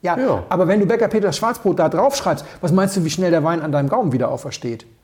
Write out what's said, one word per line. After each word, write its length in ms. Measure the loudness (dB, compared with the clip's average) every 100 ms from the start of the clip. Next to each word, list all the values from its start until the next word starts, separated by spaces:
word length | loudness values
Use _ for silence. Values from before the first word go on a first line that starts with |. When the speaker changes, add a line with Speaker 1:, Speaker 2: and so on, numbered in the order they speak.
Speaker 1:
Ja, 180 | -2 0
Speaker 2:
Ja. 240 | 0 -2 -2
Speaker 1:
aber 180 | 0 2
wenn 140 | 4
du 60 | 2
Bäcker 200 | 2 2
Peters 300 | 0 0 -2
Schwarzbrot 420 | -4 -2 -2 2
da 100 | 2
drauf 280 | 2 2 2
schreibst, 280 | -2 -4 -6 -6
was 120 | 0
meinst 240 | 2 2 0
du, 80 |
wie 60 | -2
schnell 200 | 0 2
der 140 | 2
Wein 180 | 2 -2
an 80 | -2
deinem 180 | -2 0
Gaumen 220 | 0 0
wieder 180 | 0 -2
aufersteht? 540 | -4 -8 -10 -8 -8 -12 _